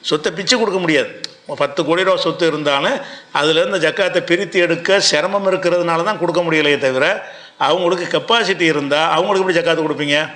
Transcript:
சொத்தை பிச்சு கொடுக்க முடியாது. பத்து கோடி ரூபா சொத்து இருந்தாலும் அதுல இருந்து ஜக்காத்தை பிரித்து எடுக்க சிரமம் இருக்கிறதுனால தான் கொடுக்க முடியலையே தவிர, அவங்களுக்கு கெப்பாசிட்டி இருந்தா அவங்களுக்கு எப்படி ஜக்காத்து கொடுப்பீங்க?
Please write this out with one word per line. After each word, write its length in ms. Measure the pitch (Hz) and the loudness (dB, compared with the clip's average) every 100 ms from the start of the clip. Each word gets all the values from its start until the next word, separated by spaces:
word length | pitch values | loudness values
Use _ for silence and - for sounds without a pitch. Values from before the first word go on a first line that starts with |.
சொத்தை 300 | - 151 190 | -2 -2 -2
பிச்சு 260 | 170 196 254 | -6 -2 0
கொடுக்க 220 | 220 190 | 0 -2
முடியாது. 420 | 175 151 113 - - - - 143 | 0 0 0 -8 -16 -16 -14 -4
பத்து 300 | 143 143 151 | -4 -2 0
கோடி 180 | 170 | 0
ரூபா 140 | 190 180 | 2 2
சொத்து 300 | 175 156 165 | 0 0 0
இருந்தாலும் 520 | 151 147 139 175 269 - - - | 0 0 0 0 -4 -8 -16 -8
அதுல 320 | 143 151 160 | -2 2 2
இருந்து 260 | 196 190 156 | 0 0 0
ஜக்காத்தை 300 | 156 185 170 | 0 0 0
பிரித்து 400 | 170 175 196 190 | 0 -2 0 0
எடுக்க 400 | 175 165 - 196 | 2 0 2 2
சிரமம் 520 | - 151 180 202 190 | 2 0 0 0 0
இருக்கிறதுனால 520 | 175 175 175 175 165 | 0 0 0 0 0
தான் 160 | 180 202 | -2 -2
கொடுக்க 220 | 170 170 | -2 0
முடியலையே 360 | 170 156 147 143 | 0 2 2 2
தவிர, 560 | 135 131 151 220 - - - - | 2 2 0 0 -6 -18 -20 -4
அவங்களுக்கு 600 | 143 170 175 180 170 156 | 0 2 0 -2 -2 -4
கெப்பாசிட்டி 440 | 151 226 196 185 | 2 0 2 0
இருந்தா 480 | 165 151 143 147 160 | 2 0 0 0 2
அவங்களுக்கு 440 | 156 190 190 185 | 2 2 0 2
எப்படி 60 | 170 | 2
ஜக்காத்து 240 | 165 165 | 2 2
கொடுப்பீங்க? 480 | 156 139 147 147 156 | 2 -2 0 0 -2